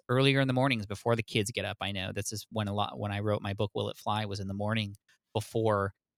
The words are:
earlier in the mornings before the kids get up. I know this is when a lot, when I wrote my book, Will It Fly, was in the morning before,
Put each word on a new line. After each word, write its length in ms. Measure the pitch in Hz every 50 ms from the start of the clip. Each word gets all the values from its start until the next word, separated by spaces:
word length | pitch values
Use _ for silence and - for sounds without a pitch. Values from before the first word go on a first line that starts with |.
| - -
earlier 320 | 123 131 135 139 135 135
in 80 | 135 135
the 60 | 127
mornings 320 | 127 131 139 127 110 101
before 280 | 104 104 - - 120 117
the 60 | 113 110
kids 280 | - - 113 101 107 -
get 120 | 98 98
up. 120 | 101 98 -
I 120 | 95 98 101
know 180 | 95 92 104 101
this 200 | 101 98 - 110
is 140 | 104 - -
when 160 | - 110 104 101
a 60 | 101
lot, 240 | 104 104 - - 120
when 140 | 107 104 101
I 80 | 104
wrote 200 | 104 107 104 - -
my 120 | 101 101
book, 160 | 98 107 101 -
Will 140 | 113 104 107
It 60 | 107
Fly, 280 | - - 110 104 107 110
was 160 | 101 101 98
in 80 | 98 98
the 60 | 98
morning 420 | 101 104 107 110 110 107 101 101 - _ _ _ _ _ _ -
before, 600 | 107 - - - 117 110 110 104 101 98 98 - _ _ _ _